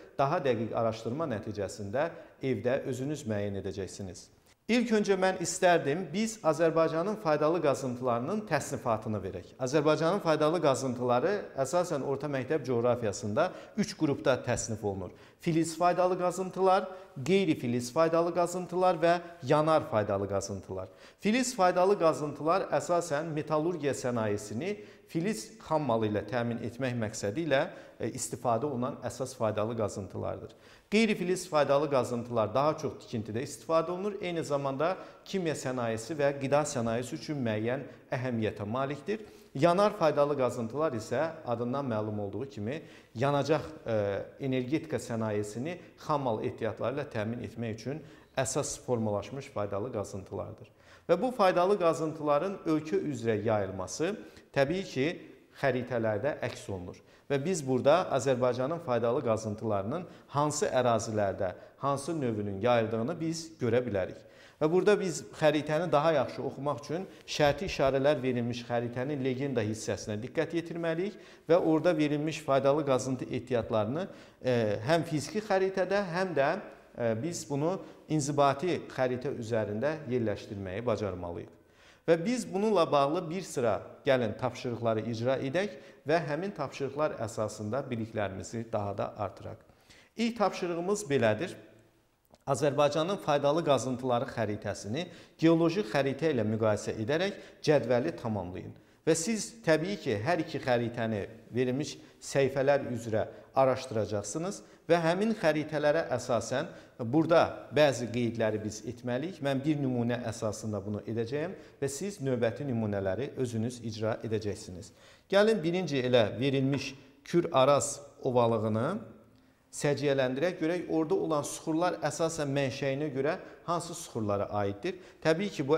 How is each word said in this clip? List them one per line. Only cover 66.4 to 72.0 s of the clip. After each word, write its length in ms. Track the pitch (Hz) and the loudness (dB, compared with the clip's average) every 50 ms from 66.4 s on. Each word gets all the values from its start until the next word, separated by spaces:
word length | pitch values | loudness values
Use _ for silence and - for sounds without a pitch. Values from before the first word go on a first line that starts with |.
| 127 | -6
oxumaq 400 | 135 - 143 135 147 135 - - | -8 -6 -6 -4 -4 -4 -4 -6
üçün 240 | - 147 180 190 - - - - - | -6 -6 -6 -6 -8 -14 -18 -12 -6
şərti 380 | - - 151 143 139 - 196 180 | 0 4 4 4 4 2 -2 -4
işarələr 540 | - - 143 135 131 135 131 147 151 127 123 | 0 2 2 4 4 4 4 4 4 4 2
verilmiş 380 | 131 120 120 117 120 117 - - - | 0 0 0 0 -2 -4 -6 -6 -2
xəritənin 540 | 120 120 120 120 120 123 127 147 151 135 127 | -2 -2 -2 -2 -4 -4 -4 -4 -2 -2 0
legenda 380 | 135 123 127 143 139 127 117 | -2 -2 0 -2 -2 0 0
hissəsinə 540 | 107 107 110 107 - - 101 - - 113 104 104 | 0 0 -2 -4 -2 -4 -4 -4 -2 -4 -6 -4
diqqət 340 | 123 127 - 160 151 156 170 170 | -6 -6 -2 -2 -2 0 -2 -4
yetirməliyik 580 | 160 165 165 170 165 165 160 165 185 214 - - - - - - - - | -4 -4 -6 -4 -2 -2 0 0 -2 -4 -6 -10 -16 -20 -20 -6 2 4
və 80 | 160 180 | 6 6
orada 400 | 175 165 156 156 151 180 170 | 6 6 4 6 6 4 4
verilmiş 420 | 151 | 4